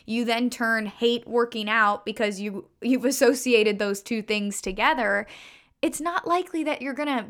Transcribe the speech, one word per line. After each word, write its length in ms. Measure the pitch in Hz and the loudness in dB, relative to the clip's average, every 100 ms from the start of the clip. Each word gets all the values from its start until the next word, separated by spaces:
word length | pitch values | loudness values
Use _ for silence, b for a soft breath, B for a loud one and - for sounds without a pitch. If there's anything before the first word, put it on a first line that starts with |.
| B | B
you 200 | 226 233 | -2 0
then 240 | 233 247 | 0 0
turn 380 | - 226 226 214 | 0 0 0 -2
hate 400 | - 233 240 - | 0 0 0 0
working 420 | 233 233 233 208 | 0 0 -2 0
out 340 | 226 208 202 | 2 4 2
because 360 | - 214 214 196 | -4 -2 -2 -2
you, 280 | 208 196 - - | -6 -8 -12 -4
you've 240 | 233 254 247 | 0 2 2
associated 720 | 262 247 262 254 233 214 208 | 4 4 4 4 4 4 2
those 240 | 208 202 | 0 -2
two 220 | - 226 | -4 -4
things 360 | 208 208 202 196 | -2 -2 -2 -6
together, 680 | - 190 240 311 208 202 214 B B B B B | -6 0 2 2 2 0 -2 B B B B B
it's 200 | 320 - | -4 -2
not 260 | 320 349 - | -4 -4 0
likely 360 | 349 359 330 | -2 -2 -4
that 180 | 302 294 | -2 -4
you're 120 | 269 | -4
gonna 340 | 262 294 262 | -4 -2 -2